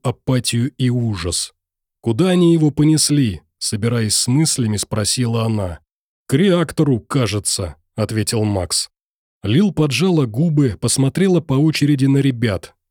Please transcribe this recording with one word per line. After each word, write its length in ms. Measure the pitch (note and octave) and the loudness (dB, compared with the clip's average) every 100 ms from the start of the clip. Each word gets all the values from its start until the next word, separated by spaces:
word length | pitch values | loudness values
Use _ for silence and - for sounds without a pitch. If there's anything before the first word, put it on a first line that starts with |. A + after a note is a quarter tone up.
апатию 680 | B2+ - - B2+ - A#2+ B2+ - | -6 -6 -2 -2 -2 -2 -2 -2
и 120 | B2+ | -2
ужас. 640 | B2 A#2 G2 E2+ - - _ _ _ _ _ | 0 -2 -4 -4 -6 -8 _ _ _ _ _
«Куда 280 | A2+ A2 F#3 | -4 0 2
они 240 | F3+ E3+ | 4 4
его 180 | E3 D3+ | 4 2
понесли?» 720 | D3 D3+ D#3 - D3 A#2+ E2+ _ - | 2 2 2 2 0 0 -4 _ -12
собираясь 560 | - A2 A#2 A#2+ A2 - | -8 -4 -2 -2 -2 -2
с 120 | - | 0
мыслями, 500 | C3+ D#3+ - A2 G#2 | 0 0 0 -2 -2
спросила 680 | - A2 G2+ - A#2+ A#2 A2+ | -4 -4 -2 -2 -2 -2 -2
она. 340 | G#2+ F#2 E2+ _ _ _ _ - | -2 -4 -10 _ _ _ _ -2
«К 60 | |
реактору, 640 | C3+ G3+ F3 E3 - D3 A#2+ | 2 4 2 0 0 0 0
кажется», 760 | - C#3+ A2 G#2 - - F2 - _ - | -2 -2 0 -2 -4 -4 -6 -10 _ -6
ответил 480 | G#2 A2 G2+ A#2 | -2 -2 -2 -2
Макс. 460 | G#2+ G2 F2 - - _ _ _ _ _ | 0 -2 -4 -6 -6 _ _ _ _ _
Лил 280 | G2 B2+ G3+ | 0 2 2
поджала 540 | D3+ D3+ B2 F#3+ E3 B2 | 0 0 0 0 2 0
губы, 520 | G#2+ E3+ D3 C3+ F#2+ | 0 0 2 0 0
посмотрела 600 | A#2 - C3+ D#3+ F#3+ F3 | -2 0 0 0 2 2
по 120 | - | 0
очереди 520 | C3 D#3 - D3 C#3 C3+ | 2 2 2 2 2 2
на 120 | C#3 | 2
ребят. 580 | C3+ A#2+ A2+ F#2 - _ _ | 0 0 -2 -2 -8 _ _